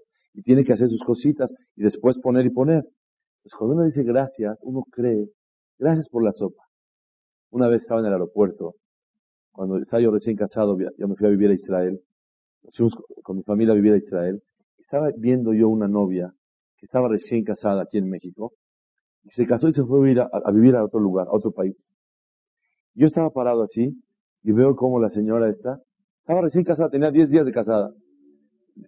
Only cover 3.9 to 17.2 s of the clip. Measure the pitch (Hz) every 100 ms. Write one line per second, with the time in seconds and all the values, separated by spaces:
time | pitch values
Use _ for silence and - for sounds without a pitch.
3.9 | 143 120 120 135 135 104 110 - 131 127
4.9 | - 123 110 104 _ _ _ _ _ 143
5.9 | 160 147 120 110 98 98 - _ _ _
6.9 | _ _ _ _ _ _ 123 123 117 117
7.9 | 113 110 95 87 101 101 85 85 - _
8.9 | _ _ _ _ _ _ - 95 95 98
9.9 | 117 117 107 117 104 101 - 107 92 92
10.9 | - 101 98 104 101 101 95 - 92 92
11.9 | 95 - _ _ _ _ _ - - 117
12.9 | - - - - 95 92 104 113 104 104
13.9 | 104 104 90 87 101 - _ _ _ _
14.9 | 139 151 117 113 127 113 110 110 110 101
15.9 | 104 98 92 90 - _ _ _ _ -
16.9 | 127 123 107